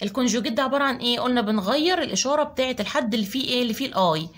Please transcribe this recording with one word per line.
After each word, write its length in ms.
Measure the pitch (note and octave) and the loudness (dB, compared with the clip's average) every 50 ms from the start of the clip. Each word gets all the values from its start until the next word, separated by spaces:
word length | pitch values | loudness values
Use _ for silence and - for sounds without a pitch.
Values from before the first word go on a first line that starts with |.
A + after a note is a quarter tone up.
| F#3+ | -6
الكونجوجيت 500 | G3+ G3 C4+ B3 A#3+ G3+ B3 G3+ D#4 A3+ | -4 -2 0 0 2 2 0 0 0 0
ده 100 | C4 C4+ | 0 0
عبارة 200 | B3+ C4+ C#4+ C#4+ | 0 0 0 0
عن 140 | C#4 A#3+ B3 | 0 0 -2
ايه؟ 220 | A#3+ A#3+ A#3+ - | -2 -2 0 0
قلنا 220 | - B3+ B3 A#3+ | 0 2 2 2
بنغير 600 | G#3+ G#3 A3 G#3+ F#3 G3 B3+ D4+ D4+ F4+ F#4 F4 | 2 2 0 0 2 2 2 2 2 2 2 2
الإشارة 420 | C#4+ - G3 F#3 - B3+ D4 D4+ C#4+ | 0 -2 -2 -2 0 0 2 0 0
بتاعة 320 | D4 - - C4 B3+ B3 B3 | 0 0 -2 -2 0 -2 -4
الحد 340 | G3+ - - D4+ C4 G#3+ A3+ | -4 -2 -2 0 0 0 0
اللي 120 | A3+ G#3 | 0 -2
فيه 220 | F#3+ - C4+ - - | -2 -4 -4 -2 0
ايه؟ 140 | B3 B3 | 0 0
اللي 120 | B3 A#3 G#3+ | 0 0 -2
فيه 120 | - C4+ | -2 -4
الاي. 440 | - - F#3+ F#3 E3+ D#3 D#3 D#3+ E3+ - | -2 0 2 2 4 2 0 -2 -6 -10